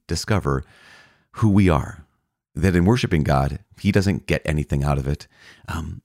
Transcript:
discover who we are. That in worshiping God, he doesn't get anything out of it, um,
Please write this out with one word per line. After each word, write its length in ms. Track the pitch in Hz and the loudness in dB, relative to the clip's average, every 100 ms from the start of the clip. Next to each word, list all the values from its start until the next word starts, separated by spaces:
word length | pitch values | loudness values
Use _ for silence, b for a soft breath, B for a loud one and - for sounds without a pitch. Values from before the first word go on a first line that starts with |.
| - | -8
discover 580 | 87 - 101 69 67 b b b b b b b - | -6 -2 -2 -2 -4 b b b b b b b -2
who 120 | 110 | 2
we 220 | 98 92 | 4 4
are. 340 | 73 - - - _ _ _ _ | 2 -2 -12 -20 _ _ _ _
That 220 | - 92 87 | -2 0 4
in 80 | |
worshiping 380 | 90 123 - 78 | 4 2 0 0
God, 380 | 73 69 69 - _ - | 2 0 0 -4 _ -6
he 100 | 98 | 0
doesn't 340 | 101 95 67 - | 2 0 -2 -2
get 160 | 80 | -4
anything 400 | - 76 71 69 | -2 -4 -2 -2
out 140 | 71 69 | 0 -2
of 80 | 67 | -2
it, 220 | 73 - B B B - | -6 -8 B B B -12
um, 340 | 80 80 - | -10 -10 -14